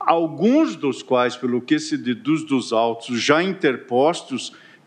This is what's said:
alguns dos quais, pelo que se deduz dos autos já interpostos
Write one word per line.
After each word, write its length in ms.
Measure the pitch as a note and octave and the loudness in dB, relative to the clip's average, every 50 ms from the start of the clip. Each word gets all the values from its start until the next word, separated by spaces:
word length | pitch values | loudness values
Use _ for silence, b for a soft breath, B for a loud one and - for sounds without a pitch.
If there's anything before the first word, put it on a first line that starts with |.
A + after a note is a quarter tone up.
alguns 760 | - - E3 E3+ E3 D#3 D3 C#3 F3 A3+ C4 D#4 D#4+ C4 G3+ | 0 0 2 2 0 -2 -2 0 2 4 4 4 2 0 -2
dos 280 | D#3 D3 C#3 A#2+ - | -2 -2 -2 -2 -4
quais, 340 | - - C3 B2 B2 B2 A#2 | -2 0 2 2 2 0 -2
pelo 240 | - C3 B2 A#2+ B2 | -4 -4 -2 -2 -2
que 180 | A#2+ - D#3 D3+ | 0 0 0 0
se 200 | D#3 - D#3 C3+ | 0 -2 -6 -4
deduz 440 | A#2+ B2 B2 G#2+ G#2+ C3+ D#3+ D#3 D#3 | -4 -4 -6 -4 -2 -2 -2 -2 0
dos 280 | D3+ C3+ B2+ - - | -2 -2 -2 0 0
autos 480 | A2+ A2 A#2 A#2 A2+ A2+ - - B2 A2+ | 0 0 2 0 -2 -4 -6 -6 -4 -2
já 220 | G#2 - D3 D#3+ | 2 4 4 4
interpostos 1120 | F3+ G3 F3+ - - C#3+ B2+ - - - A#2+ B2 C#3 D#3 E3+ - - - C3+ A2+ - - B B B B B B B | 2 0 -2 0 0 0 0 -2 -4 -2 0 2 2 2 2 -2 -6 -8 -8 -8 -8 -10 B B B B B B B